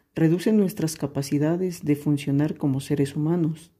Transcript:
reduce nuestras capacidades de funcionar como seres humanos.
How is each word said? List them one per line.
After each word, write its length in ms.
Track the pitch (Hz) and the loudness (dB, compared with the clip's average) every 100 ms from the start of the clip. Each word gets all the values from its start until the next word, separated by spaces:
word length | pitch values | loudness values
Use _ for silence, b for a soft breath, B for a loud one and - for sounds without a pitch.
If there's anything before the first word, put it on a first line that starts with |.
| b | b
reduce 380 | - 165 175 226 | 0 2 4 4
nuestras 460 | 220 190 - 160 - | 4 2 0 -4 -4
capacidades 880 | 139 - 139 147 151 175 185 170 151 | -6 -4 -2 0 0 0 -2 -4 -2
de 100 | 147 | 0
funcionar 640 | 147 147 143 139 147 151 | 0 -2 0 0 0 0
como 240 | 151 135 | -2 -2
seres 340 | - 143 139 156 | -2 0 0 0
humanos. 560 | 151 175 160 160 - _ | 0 0 0 -2 -12 _